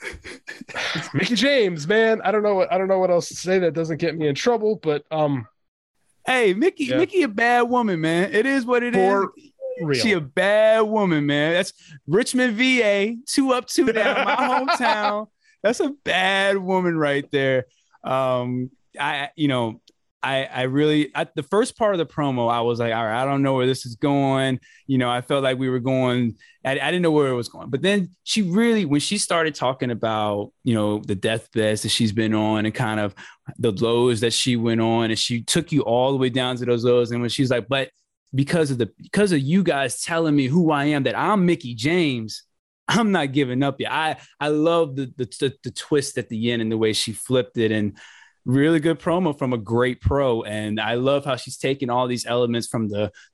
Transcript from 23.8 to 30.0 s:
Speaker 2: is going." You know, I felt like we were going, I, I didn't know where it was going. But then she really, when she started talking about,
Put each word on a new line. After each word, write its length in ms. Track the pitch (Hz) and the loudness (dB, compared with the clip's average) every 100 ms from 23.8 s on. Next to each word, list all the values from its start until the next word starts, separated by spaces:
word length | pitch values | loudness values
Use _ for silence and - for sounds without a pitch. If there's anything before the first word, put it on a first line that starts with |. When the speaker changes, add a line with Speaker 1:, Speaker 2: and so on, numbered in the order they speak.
| 127 | -6
Speaker 2:
is 80 | |
going." 640 | 117 147 143 139 135 135 123 _ - - | -4 0 2 2 2 0 -2 _ -14 -2
You 120 | 131 | 0
know, 100 | 123 | 0
I 140 | 123 | -2
felt 200 | 123 143 | -2 0
like 160 | 135 127 | 0 0
we 120 | 131 | -2
were 80 | 127 | -2
going, 580 | 123 131 127 123 120 - - _ | 0 0 0 0 -2 -4 -16 _
I, 100 | - | -4
I 20 | |
didn't 260 | 139 139 180 | -4 -2 0
know 100 | 170 | 2
where 180 | 151 139 | 2 2
it 60 | |
was 140 | 123 113 | 0 -6
going. 220 | - - | -12 -8
But 100 | 135 | -2
then 300 | 180 202 175 _ | 0 0 -2 _
she 200 | - 220 | -6 -2
really, 420 | 180 190 233 220 | 0 2 2 2
when 160 | 156 143 | 2 0
she 160 | - 202 | 0 -4
started 380 | - 170 160 | -2 0 0
talking 360 | - 127 131 127 | -2 -4 -2 -4
about, 640 | 110 | -2